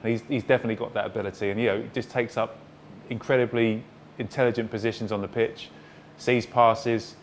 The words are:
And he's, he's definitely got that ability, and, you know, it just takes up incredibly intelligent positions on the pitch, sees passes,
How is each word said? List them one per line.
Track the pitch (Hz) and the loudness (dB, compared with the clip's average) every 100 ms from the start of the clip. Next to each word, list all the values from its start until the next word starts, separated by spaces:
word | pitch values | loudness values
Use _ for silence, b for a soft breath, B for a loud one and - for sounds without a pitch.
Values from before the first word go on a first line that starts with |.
And | 113 | -2
he's, | 113 - | -2 -2
he's | 135 | -4
definitely | - 127 117 107 | 2 2 2 -4
got | 113 | -4
that | 107 104 | -4 -4
ability, | 110 98 92 101 | -4 -6 -4 -2
and, | 101 | 0
you | 117 | 0
know, | 101 | 0
it | 120 | -2
just | 127 - | -6 -4
takes | 127 120 117 | -4 -2 -2
up | 113 - - - - - - | -4 -6 -20 -20 -20 -20 -10
incredibly | 117 - 131 117 120 113 110 - - - - | -8 2 2 4 4 2 2 -6 -18 -16 -10
intelligent | 113 - 123 117 113 | -6 2 2 2 -2
positions | 107 113 - 107 | -2 -4 -2 -4
on | 104 | -4
the | 98 | -4
pitch, | 117 113 - - B B B B - | 0 -2 -2 -16 B B B B -4
sees | - 123 - | 2 2 2
passes, | 123 117 113 120 113 - - | 4 6 4 0 -2 -2 -14